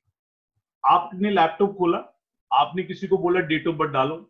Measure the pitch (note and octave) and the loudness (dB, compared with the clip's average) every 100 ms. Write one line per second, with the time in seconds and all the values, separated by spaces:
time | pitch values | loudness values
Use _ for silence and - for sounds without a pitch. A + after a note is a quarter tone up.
0 | _ _ _ _ _ _ _ _ - F3 | _ _ _ _ _ _ _ _ 2 2
1 | - F#3 G#3 G3 D#3+ - G3+ G3 E3+ F#3+ | 2 -4 0 2 2 2 -2 0 0 0
2 | - _ _ _ - - - F3+ F3+ F#3 | -4 _ _ _ -2 0 2 -2 -8 -8
3 | F#3+ F#3 F3 F3+ D3 D#3 E3 D3+ D3 C3+ | -2 0 2 0 0 -2 -2 -2 -2 0
4 | C3+ E3 | -2 -4